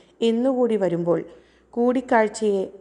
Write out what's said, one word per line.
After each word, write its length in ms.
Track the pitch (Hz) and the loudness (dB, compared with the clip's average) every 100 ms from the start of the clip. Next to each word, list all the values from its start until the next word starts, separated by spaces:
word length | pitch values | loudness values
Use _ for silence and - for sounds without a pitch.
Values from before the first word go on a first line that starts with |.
| - _ | -20 _
എന്നുകൂടി 540 | 233 226 254 254 240 214 | 0 2 0 0 0 0
വരുമ്പോൾ 480 | 185 170 170 165 - - _ _ _ | 0 0 0 -2 -4 -14 _ _ _
കൂടിക്കാഴ്ചയെ 960 | - 240 254 254 240 214 214 220 196 190 - | -2 0 0 0 2 2 0 -2 -2 -4 -10